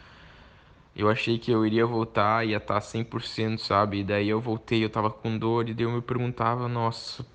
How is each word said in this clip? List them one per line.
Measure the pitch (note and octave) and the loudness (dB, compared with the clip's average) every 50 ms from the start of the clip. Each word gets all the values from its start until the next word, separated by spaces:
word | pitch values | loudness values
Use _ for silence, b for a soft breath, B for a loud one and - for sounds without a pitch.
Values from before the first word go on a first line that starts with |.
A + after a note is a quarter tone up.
| B B B B B B B B B B B B B B B B B _ - | B B B B B B B B B B B B B B B B B _ -4
eu | - G#2 G#2 | 0 2 2
achei | A2 - - A#2+ A#2 | 2 2 2 0 0
que | A2+ - B2 | 0 2 2
eu | A#2+ A2 A2 | 2 4 4
iria | A2 G#2+ A2+ A#2 | 4 4 4 2
voltar | A#2 A#2+ A2+ A2+ A2+ - A2 G2+ G#2 A2 A2+ A2+ | 2 2 0 -2 0 0 2 4 4 4 2 2
e | A2 | 0
ia | G#2+ G#2 | -2 -2
tá | - - G2+ G#2 | -2 -2 -2 -2
cem | - - - A2+ A2+ | -2 -2 -4 -6 -4
por | A2+ - A2+ | -4 -6 -8
cento, | - - - - A2 A2 A2 A2 | -8 -6 -4 -2 -2 -2 -2 -2
sabe? | - - G#2 G2+ G#2+ G#2 G2+ G2+ | 0 2 4 4 4 4 2 -2
E | G2 | -2
daí | G2 G#2 G2+ G#2 G#2 | 0 0 2 2 2
eu | G#2+ A2 | 0 0
voltei, | A#2+ A#2+ A2 A2+ - - A#2 A2+ A2 | 0 -2 -4 -4 -2 0 0 2 2
eu | G#2+ | 2
tava | - A2+ G#2+ A2 | 0 0 0 0
com | A2 - - A2+ A2 | -2 -4 -4 -4 -2
dor, | A2 A2 A2+ A#2 A#2 A#2 A#2+ | 0 0 0 0 0 0 -2
e | A2 | -2
daí | A#2 A#2 | -2 -2
eu | A#2 | -2
me | A#2+ A#2+ | -2 -2
perguntava, | A#2 - B2 A#2+ B2 A#2+ B2 - A2+ A2+ A#2+ B2 B2 | -4 -4 -2 -2 -2 -2 -2 0 0 0 0 0 -2
"Nossa, | A#2+ A#2+ A#2+ A#2 A2+ A#2 - - - - - B2 - - | -2 -2 -2 -2 -2 -2 -4 -10 -12 -12 -12 -14 -12 -10